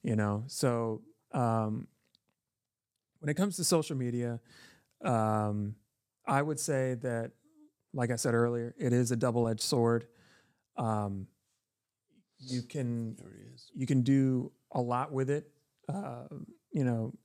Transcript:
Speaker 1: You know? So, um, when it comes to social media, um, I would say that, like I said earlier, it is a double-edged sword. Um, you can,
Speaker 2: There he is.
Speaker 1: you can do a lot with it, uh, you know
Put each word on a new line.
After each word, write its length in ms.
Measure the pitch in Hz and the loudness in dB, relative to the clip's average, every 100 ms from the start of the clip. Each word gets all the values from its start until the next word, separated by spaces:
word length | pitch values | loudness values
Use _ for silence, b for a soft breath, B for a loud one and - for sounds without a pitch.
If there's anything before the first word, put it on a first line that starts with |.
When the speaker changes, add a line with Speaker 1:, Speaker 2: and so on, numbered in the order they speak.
Speaker 1:
You 140 | 127 | 0
know? 280 | 107 104 104 127 | 2 2 0 -4
So, 560 | - 135 117 113 110 - _ _ | -2 0 2 -2 -4 -10 _ _
um, 540 | - 120 113 110 110 - _ _ _ _ _ _ _ _ _ _ _ _ _ | 0 2 2 0 -4 -8 _ _ _ _ _ _ _ _ _ _ _ _ _
when 100 | 147 | -4
it 60 | |
comes 220 | 147 202 185 | 0 0 0
to 60 | |
social 320 | 170 170 151 139 | 2 2 0 -4
media, 420 | 123 120 120 117 B B B B B _ | -2 -2 -4 -6 B B B B B _
um, 720 | - 117 110 107 107 104 104 107 _ _ _ _ | 0 2 2 2 0 -2 -4 -8 _ _ _ _
I 160 | - 139 | 0 0
would 180 | 147 143 | 0 -4
say 360 | - 135 131 | -2 0 0
that, 360 | 123 123 117 113 _ _ _ - _ _ | -2 -2 -4 -6 _ _ _ -20 _ _
like 160 | 143 120 | -2 0
I 40 | |
said 180 | 117 131 | 0 2
earlier, 400 | 117 120 120 120 - | 4 2 0 -6 -2
it 140 | 139 | 2
is 180 | 120 120 | 4 4
a 40 | |
double-edged 460 | 120 123 117 117 110 | 2 2 2 0 0
sword. 460 | - 139 117 117 - b b b b b _ - | 0 4 4 4 -2 b b b b b _ -6
Um, 500 | 113 107 101 98 95 _ _ _ _ _ _ _ _ _ _ _ | -2 -2 -2 -6 -10 _ _ _ _ _ _ _ _ _ _ _
you 240 | 127 127 | -6 -6
can, 520 | 120 151 123 117 113 - | -4 -6 -4 -4 -6 -10
Speaker 2:
There 140 | 95 101 | -18 -20
he 160 | 107 | -20
is. 160 | 127 - | -20 -16
Speaker 1:
you 100 | - | -6
can 160 | 131 135 | 2 4
do 500 | 120 139 131 127 - _ _ | 6 6 4 2 -2 _ _
a 100 | - | -4
lot 300 | 120 123 151 | 0 0 -2
with 180 | 135 135 | -2 -2
it, 220 | 147 147 _ _ _ - | -2 -4 _ _ _ -8
uh, 380 | 190 202 120 135 143 - - _ | -8 -8 -10 -12 -14 -16 -20 _
you 120 | 156 | 0
know 280 | 127 117 113 - | 2 2 -2 -8